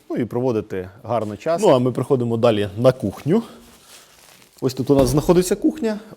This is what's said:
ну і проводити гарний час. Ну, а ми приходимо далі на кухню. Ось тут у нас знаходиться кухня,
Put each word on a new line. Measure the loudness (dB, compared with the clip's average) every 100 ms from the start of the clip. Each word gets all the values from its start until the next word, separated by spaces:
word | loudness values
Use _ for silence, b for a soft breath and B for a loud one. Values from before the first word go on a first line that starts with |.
| -10
ну | -6
і |
проводити | -4 -2 -2 -2 -4 -10 -10 -14
гарний | -6 -4 -4 -8
час. | -4 0
Ну, | 4
а | 4
ми | 4
приходимо | -2 0 0 0 2
далі | 2 2 -2 0
на | 0
кухню. | 0 -4 -6 -2 -2 -2 B B B B B B B B B B -6
Ось | -6
тут | -4 2
у |
нас | 4 4
знаходиться | 2 2 2 2 0
кухня, | -2 -2 -6 -6 -10